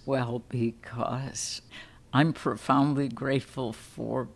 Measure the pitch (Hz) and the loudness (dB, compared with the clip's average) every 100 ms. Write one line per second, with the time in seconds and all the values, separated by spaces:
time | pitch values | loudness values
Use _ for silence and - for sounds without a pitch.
0 | - 135 120 123 - 123 117 113 - 117 | -2 0 0 -4 -4 0 0 -2 -8 -4
1 | - 123 135 - - - - - - - | -2 -2 -4 -6 -6 -8 -12 -18 -18 -20
2 | - 127 160 143 143 - - 139 139 139 | 0 4 4 4 -2 0 2 4 4 4
3 | 135 120 135 135 - - 123 110 - - | 0 -2 0 0 -2 -6 -6 -6 -12 -8
4 | 113 127 120 | -4 -2 -4